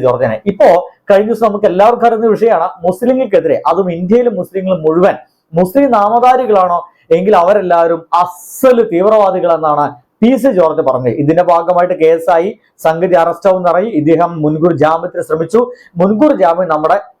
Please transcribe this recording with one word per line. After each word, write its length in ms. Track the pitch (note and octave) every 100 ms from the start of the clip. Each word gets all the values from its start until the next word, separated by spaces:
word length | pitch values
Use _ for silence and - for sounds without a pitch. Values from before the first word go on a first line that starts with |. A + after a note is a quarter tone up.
| B2+
ജോർജിനെ. 320 | B2 A#2+ A2 G3+
ഇപ്പോ 160 | F#3 G#3+ F3 - - -
കഴിഞ്ഞ 180 | G3 G#3+
ദിവസം 180 | A3+ A3+
നമുക്ക് 180 | G3+ F#3+
എല്ലാവർക്കും 360 | F3+ G#3+ A#3+ A#3
അറിയുന്ന 260 | A3 A3+ F3
വിഷയമാണ് 320 | A3 F3+ F3+ - E3+
മുസ്ലിങ്ങൾക്കെതിരെ, 760 | F#3 A#3+ C4 C4 F#3 D#3 B2 D3+
അതും 180 | F3 F#3 E3+
ഇന്ത്യയിലെ 340 | F#3 A#3 A#3+ F#3+
മുസ്ലിങ്ങൾ 360 | F3 F#3+ F#3 F3+ D#3
മുഴുവൻ 300 | E3 F#3 - - _ _
മുസ്ലിം 360 | E3+ F3+ C4+ C#4 A3
നാമധാരികളാണോ 840 | G3+ A#3 B3 C4 A#3+ G3+ F3+ F3 - _ _ E3
എങ്കിൽ 160 | F#3+ F#3+
അവരെല്ലാവരും 580 | F3 G#3 F3+ E3+ E3+ E3+ E3 E3+
അസ്സല് 640 | F3+ - - - C4 A#3+ A3
തീവ്രവാദികളെന്നാണ് 920 | E3+ G3+ G#3+ F#3+ F#3 E3+ D#3+ D#3 D3 C#3+ - _ _
പി 140 | A3 C4
സി 80 | C4 F#3
ജോർജ് 260 | D#3+ C#3+ A#2
പറഞ്ഞത്. 280 | B2+ B2+ D3+
ഇതിന്റെ 220 | C#3+ E3
ഭാഗമായിട്ട് 520 | F3 E3+ F3 F3 F3+ F3+
കേസായി, 480 | D#3+ E3 E3 E3 F#3+ A3 _ _ E3
സംഗതി 300 | E3 F3+ F3
അറസ്റ്റ് 260 | E3 - G3
ആവുമെന്ന് 200 | F#3 F3
അറിയി. 180 | E3+ F3+ D3+
ഇദ്ദേഹം 320 | D3 D#3+ E3+ E3
മുൻകൂർ 300 | D3+ D#3 E3+ D3
ജാമ്യത്തിന് 400 | D3+ E3 F3+ F3 E3
ശ്രമിച്ചു. 320 | D#3+ E3+ A3+ A#3+ - _ E3+
മുൻകൂർ 320 | F#3+ G#3+ D4+ A3+
ജാമ്യം 280 | F3 E3+ F3
നമ്മുടെ 240 | D#3 D#3+ G3+ - _